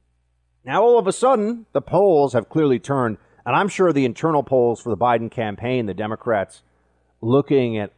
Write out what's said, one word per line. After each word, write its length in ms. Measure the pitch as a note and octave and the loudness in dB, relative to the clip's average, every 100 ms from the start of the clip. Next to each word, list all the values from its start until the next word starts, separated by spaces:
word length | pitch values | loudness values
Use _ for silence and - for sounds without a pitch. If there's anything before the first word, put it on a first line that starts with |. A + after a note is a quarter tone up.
| _ _ _ _ _ _ | _ _ _ _ _ _
Now, 200 | B2+ D#3+ | -6 0
all 160 | A#3 A#3+ | 4 4
of 80 | F#3+ | 2
a 40 | |
sudden, 540 | - B3+ B3 G#3 A#3 - | 0 2 2 0 -6 -6
the 80 | C3+ | -6
polls 520 | - D#3+ G3+ D3+ C#3 | -2 2 4 4 2
have 160 | A#2+ - | -2 -2
clearly 280 | D#3 D3 A#2+ | 0 0 0
turned, 400 | - C#3 A#2+ G2+ _ _ A#2+ | -2 -4 -4 -6 _ _ -4
and 100 | D3 | -2
I'm 120 | G3+ | -2
sure 240 | - F3+ | 0 0
the 140 | C#3+ B2+ | 2 0
internal 380 | - D#3+ D3 | -2 -2 0
polls 360 | A#2+ C3 A#2+ A2+ | 0 2 2 0
for 100 | A#2+ | -6
the 80 | G2 | -2
Biden 340 | A#2+ A#2 A2+ | 0 0 -2
campaign, 560 | - A2 F#2 A#2+ B2+ G#2+ | -6 -6 -6 -4 -4 -4
the 60 | F#2 | -6
Democrats 680 | G#2+ A2 A#2+ G#2 F#2 - _ _ _ _ _ _ | -8 -6 -2 -2 -4 -10 _ _ _ _ _ _
looking 560 | A2+ C3+ - C#3 B2 A2 | 0 0 2 0 0 -4
at 140 | G2+ | -8